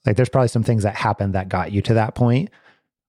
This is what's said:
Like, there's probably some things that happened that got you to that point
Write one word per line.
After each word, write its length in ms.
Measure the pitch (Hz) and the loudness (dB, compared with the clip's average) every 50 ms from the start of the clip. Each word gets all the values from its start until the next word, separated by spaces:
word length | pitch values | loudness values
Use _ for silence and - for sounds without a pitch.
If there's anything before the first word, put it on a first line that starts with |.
| - | -2
Like, 120 | - 104 | 0 2
there's 120 | 95 127 - | 2 2 2
probably 200 | - 135 127 117 | 2 2 0 2
some 160 | - 120 107 | 0 0 0
things 180 | - 120 110 101 | 0 0 0 0
that 140 | 104 98 | -2 -2
happened 380 | - - 113 101 - 101 98 95 | -2 -2 -2 -2 -2 -2 -2 -2
that 140 | 95 92 95 | -2 -4 -2
got 240 | 90 92 90 78 101 | -2 -4 -4 -2 -2
you 80 | 101 98 | -2 0
to 120 | - 113 | 2 2
that 200 | 113 107 110 - | 2 0 0 0
point 360 | - 123 120 117 131 170 - _ _ _ _ _ _ _ _ _ _ _ | 0 2 2 2 2 0 -4 _ _ _ _ _ _ _ _ _ _ _